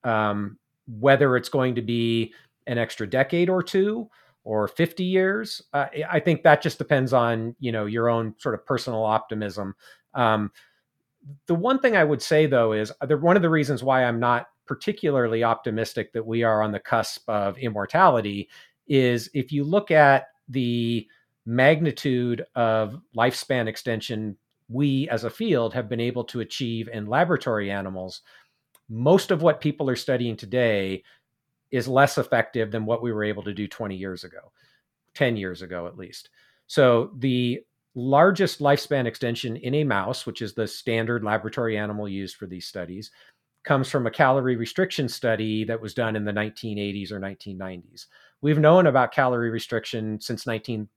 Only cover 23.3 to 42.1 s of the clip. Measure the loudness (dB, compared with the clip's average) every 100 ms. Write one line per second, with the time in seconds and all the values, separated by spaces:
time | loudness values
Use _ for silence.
23.3 | 0 -4 -2 -2 -6 -4 -4 -4 -6 -8
24.3 | -10 _ _ _ -2 0 0 -2 -4 -6
25.3 | -6 0 0 0 -4 -6 -2 -2 -4 -6
26.3 | -8 -8 -6 -6 -6 -8 -10 -4 0 0
27.3 | 0 -2 -4 -2 -6 -6 -8 -10 -14 _
28.3 | -20 _ _ _ _ _ -2 4 4 4
29.3 | 2 2 2 -2 -2 -4 -4 -2 -2 -2
30.3 | -6 -6 0 2 2 -2 -6 _ _ _
31.3 | _ _ _ _ -4 0 4 4 2 0
32.3 | 0 0 -2 -4 -4 -2 -2 -2 -4 -4
33.3 | -4 -8 -8 -10 -8 -10 -8 -10 -10 -14
34.3 | -20 -20 _ _ _ _ _ _ -2 0
35.3 | 0 -6 -8 -10 -10 -10 -12 -18 -18 -20
36.3 | _ _ _ _ 4 6 6 2 -4 -2
37.3 | 0 -2 -4 -10 _ _ -8 2 4 6
38.3 | 4 -2 0 2 2 2 -2 -2 -4 -6
39.3 | -4 -6 -8 -4 -2 0 0 -2 -6 -8
40.3 | -10 -10 -6 -6 -6 -4 -2 -2 -4 -2
41.3 | -2 -4 -4 -4 -4 -4 -6 -8